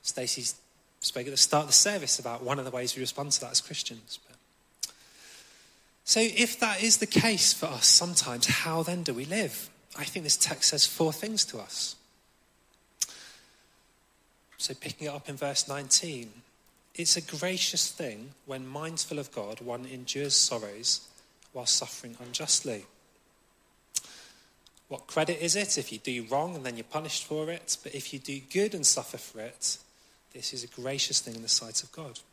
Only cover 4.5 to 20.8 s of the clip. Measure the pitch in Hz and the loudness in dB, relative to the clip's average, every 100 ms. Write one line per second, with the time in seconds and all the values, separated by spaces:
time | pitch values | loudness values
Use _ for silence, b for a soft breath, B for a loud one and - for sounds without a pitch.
4.5 | _ _ _ - B B B B B B | _ _ _ -10 B B B B B B
5.5 | B B B B B - 226 226 196 - | B B B B B 2 4 4 4 2
6.5 | - 226 196 220 214 214 - 226 196 - | 4 0 2 4 4 6 4 4 6 4
7.5 | - - 127 - - 175 175 - 120 - | 4 0 4 8 8 8 2 0 0 2
8.5 | - 165 165 160 180 160 120 139 196 175 | 2 2 0 0 -2 -2 -4 -2 -2 -2
9.5 | - - - _ - 147 196 151 - - | -4 -12 -18 _ -10 -6 -6 0 2 2
10.5 | - - 147 - - 160 151 214 214 - | 4 2 6 4 4 2 2 -4 0 0
11.5 | 117 101 - - - _ _ _ _ _ | -2 -10 -6 -6 -6 _ _ _ _ _
12.5 | _ _ _ _ _ - B B B B | _ _ _ _ _ -6 B B B B
13.5 | B B B _ _ _ _ _ _ _ | B B B _ _ _ _ _ _ _
14.5 | - - 135 156 - 151 143 143 135 143 | -8 -8 -8 -12 -8 -8 -8 -10 -6 -2
15.5 | 135 - 143 135 - 170 135 113 110 - | 0 0 -4 2 2 2 -8 -10 -16 -20
16.5 | _ _ _ _ - - - 165 156 180 | _ _ _ _ -4 2 2 0 -4 -2
17.5 | 185 - 165 - - 151 107 127 143 - | 0 0 0 -2 -2 -10 -10 -16 -20 -12
18.5 | 135 131 143 160 165 - 147 135 - 101 | -12 -10 -8 -8 -6 -6 -6 -8 -8 -10
19.5 | 110 120 120 127 131 127 139 143 - - | -10 -8 -10 -10 -12 -8 -6 0 2 2
20.5 | 120 104 104 | 0 -6 -6